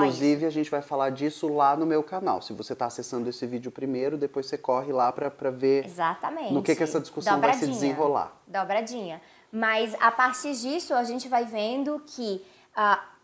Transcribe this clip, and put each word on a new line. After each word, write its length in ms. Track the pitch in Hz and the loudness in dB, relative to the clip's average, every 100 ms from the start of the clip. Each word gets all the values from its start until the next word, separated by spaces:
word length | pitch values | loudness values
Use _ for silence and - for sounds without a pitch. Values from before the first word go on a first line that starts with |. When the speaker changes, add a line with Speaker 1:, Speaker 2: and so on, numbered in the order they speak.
| 143 | 2
Speaker 1:
Inclusive, 320 | 127 143 147 | 4 2 4
Speaker 2:
isso. 40 | 160 | 2
Speaker 1:
a 40 | |
gente 200 | 151 151 | 0 0
vai 120 | 147 | -2
falar 280 | 143 139 135 | -2 0 0
disso 360 | 131 151 151 160 | 0 -4 -2 -2
lá 240 | 147 139 147 | 4 4 4
no 80 | 165 | 4
meu 180 | 156 | 2
canal. 380 | 151 185 190 92 | 2 -2 0 -2
Se 100 | - | -4
você 240 | 104 110 123 | -10 -8 -4
tá 100 | 120 | -4
acessando 420 | 117 120 123 120 | -6 -6 -4 -4
esse 180 | 120 123 | -6 -6
vídeo 240 | 123 123 | -6 -8
primeiro, 460 | - 135 127 135 151 | -8 -4 -2 -2 -2
depois 280 | 143 139 135 | -2 -4 -6
você 120 | 143 | -6
corre 340 | - 127 139 | 0 0 0
lá 180 | 131 123 | 2 2
pra, 180 | - 143 | 0 -4
pra 180 | - 135 | -2 -4
ver 340 | 127 135 139 131 | 2 4 4 0
Speaker 2:
Exatamente. 680 | 175 165 180 - 320 254 | -2 -2 -2 -6 -6 -2
Speaker 1:
no 80 | 139 | 0
que 140 | - 156 | 2 2
que 80 | |
essa 160 | 156 160 | 2 -2
discussão 400 | 139 - 190 190 | -4 -4 2 4
vai 140 | 139 | 4
se 80 | 262 | 4
Speaker 2:
Dobradinha. 120 | 147 214 139 | 0 0 0
Speaker 1:
desenrolar. 460 | 143 147 131 82 - - | 2 2 2 -2 -8 -8
Speaker 2:
Dobradinha. 760 | 196 180 202 226 247 185 165 - - _ | -6 -2 -2 -2 -8 -8 -10 -14 -20 _
Mas 440 | 220 220 220 226 214 | -2 2 2 0 2
a 100 | 226 | 2
partir 420 | 226 254 262 294 | 4 2 2 -4
disso, 400 | 262 247 330 - | -4 -2 -4 0
a 100 | 262 233 | 0 0
gente 240 | 247 254 | -4 0
vai 160 | 247 233 | 0 0
vendo 560 | 220 214 262 277 294 - | -2 -2 -2 -2 -4 -8
que, 380 | - 226 190 - - _ - | -8 -4 -4 -8 -20 _ 0
ah, 260 | 208 196 - - | 4 4 0 -20